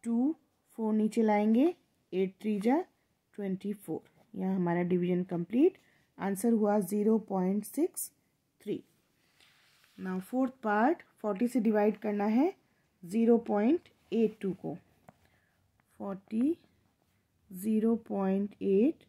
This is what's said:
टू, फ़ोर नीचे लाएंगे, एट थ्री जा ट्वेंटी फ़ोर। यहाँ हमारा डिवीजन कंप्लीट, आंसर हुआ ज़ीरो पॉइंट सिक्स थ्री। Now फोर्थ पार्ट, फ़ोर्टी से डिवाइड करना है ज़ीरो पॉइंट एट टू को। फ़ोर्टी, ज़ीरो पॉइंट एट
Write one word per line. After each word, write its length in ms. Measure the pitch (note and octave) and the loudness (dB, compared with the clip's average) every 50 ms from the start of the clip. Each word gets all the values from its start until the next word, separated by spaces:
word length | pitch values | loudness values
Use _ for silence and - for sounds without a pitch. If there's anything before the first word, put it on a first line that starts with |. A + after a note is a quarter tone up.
| - | -4
टू, 320 | A#3 A#3 A#3 B3 D4 D#4+ _ _ _ _ _ _ _ _ | -2 0 0 0 0 -2 _ _ _ _ _ _ _ _
फ़ोर 160 | - A3+ G#3+ G#3+ | -6 -2 0 2
नीचे 280 | G#3+ G#3+ G#3+ G#3+ A#3 | 2 0 2 2 2
लाएंगे, 520 | A3+ G#3+ G#3 G#3 G#3 G#3+ A3+ A#3 C#4 E4+ F4+ _ _ _ _ _ _ _ - | 2 2 2 2 4 4 4 4 4 2 0 _ _ _ _ _ _ _ -2
एट 200 | F#3 F#3+ F#3+ F#3+ _ | -2 -2 -2 -4 _
थ्री 180 | - G#3+ G#3+ G3+ | -6 -4 -4 0
जा 220 | G3 A3+ C4 E4 F#4 _ _ _ _ _ _ _ _ _ _ | 0 2 2 0 0 _ _ _ _ _ _ _ _ _ _
ट्वेंटी 380 | - G3+ G3 F#3+ F#3+ - G3+ G#3 | -10 -6 -6 -6 -6 -6 -8 -8
फ़ोर। 280 | G#3 - - D#3 - - _ _ _ _ _ - F#3 | -8 -8 -8 -8 -8 -10 _ _ _ _ _ -10 -6
यहाँ 160 | F#3+ F#3 F#3+ | -4 -2 -2
हमारा 260 | F#3+ F3+ F3 E3+ F3 F3+ | -2 0 0 0 0 0
डिवीजन 400 | F3 F3+ F3+ F3 F3 F3+ F3+ F#3 | 0 0 0 0 0 0 -2 -2
कंप्लीट, 540 | F#3 F3+ E3+ F3 - A3 A#3+ D4+ F#4 - - _ _ _ _ _ _ _ | -4 -4 -6 -6 -2 2 2 2 2 2 -2 _ _ _ _ _ _ _
आंसर 340 | - - G3 G3 F#3+ - A#3 A#3 | -8 -6 -6 -4 -2 0 0 2
हुआ 260 | G#3+ G#3+ G#3 G#3 G#3+ | 2 2 2 2 0
ज़ीरो 380 | G3 F3 G3+ G#3 G#3 A3 A3 A3 A3 - | 0 -2 -2 0 2 2 2 0 0 -2
पॉइंट 340 | G3 F#3+ F3+ F#3 G3 G#3 G#3 | -4 -2 0 0 0 -2 -4
सिक्स 460 | - - - D#4 F#4 _ - - - _ _ _ _ _ _ _ _ _ _ | -6 -4 -2 -2 -2 _ -8 -12 -12 _ _ _ _ _ _ _ _ _ _
थ्री। 220 | - G3+ F#3 - - _ _ _ _ _ _ _ _ _ _ _ _ _ _ _ _ _ _ _ _ _ _ | -8 -8 -8 -8 -8 _ _ _ _ _ _ _ _ _ _ _ _ _ _ _ _ _ _ _ _ _ _
Now 220 | - F#3+ F#3+ F#3 F#3+ | -12 -8 -6 -6 -6
फोर्थ 320 | F#3 - - B3+ C4 B3+ C4 _ - | -6 -4 -2 -2 -2 -2 -4 _ -4
पार्ट, 380 | A3 G#3 G#3 A3+ C4+ F4 - - _ _ _ | -2 0 2 2 2 2 0 -6 _ _ _
फ़ोर्टी 260 | - G#3+ G3+ F#3+ B3 | -6 -4 -2 0 -2
से 120 | A#3 - C4 | 0 0 0
डिवाइड 380 | G3 A3+ G#3 G#3 G#3 G#3+ G#3 | 2 2 2 4 2 2 0
करना 280 | G#3 - G#3+ G#3 G#3 G3+ | -2 -6 -4 -2 -2 0
है 280 | G#3+ G#3+ A#3+ C#4+ F#4 - _ _ _ _ _ _ _ _ _ - | 0 2 2 2 0 -2 _ _ _ _ _ _ _ _ _ -16
ज़ीरो 340 | E3+ F3+ A#3 A3+ A3+ A#3 A3+ A#3 | -6 -2 0 4 4 4 4 4
पॉइंट 420 | A3+ G#3+ G3+ G#3 A#3+ D#4+ F4 _ - _ _ _ _ F3+ | 0 -2 2 2 2 2 2 _ -10 _ _ _ _ 0
एट 240 | A3+ A3+ G#3 G#3+ _ | 0 0 0 0 _
टू 100 | - G3 E3 - | -6 -6 -6 -6
को। 140 | - D#3+ D3+ F3+ _ _ _ _ _ - _ _ _ _ _ _ _ _ _ _ _ _ _ _ _ _ _ _ | -8 -10 -10 -10 _ _ _ _ _ -20 _ _ _ _ _ _ _ _ _ _ _ _ _ _ _ _ _ _
फ़ोर्टी, 580 | G#3 G3+ G3 F#3+ _ _ A3 A3 B3 D4 E4+ - _ _ _ _ _ _ _ _ _ _ _ _ _ _ _ _ _ _ | -10 -10 -10 -10 _ _ -4 -2 0 0 -2 -4 _ _ _ _ _ _ _ _ _ _ _ _ _ _ _ _ _ _
ज़ीरो 440 | F#3+ F3+ F#3 A3 A3 G#3+ G#3 A3+ A#3 A3+ A3+ | -16 -8 -4 -2 0 2 2 2 0 -2 -4
पॉइंट 480 | - G#3+ G3+ G3 F#3+ F#3+ G3 G3+ G3+ - _ | -8 -4 -2 0 0 0 0 -2 -4 -8 _
एट 420 | F#3+ G3 G3 G3 A3 D4 E4+ _ - | -2 2 4 4 4 2 0 _ -16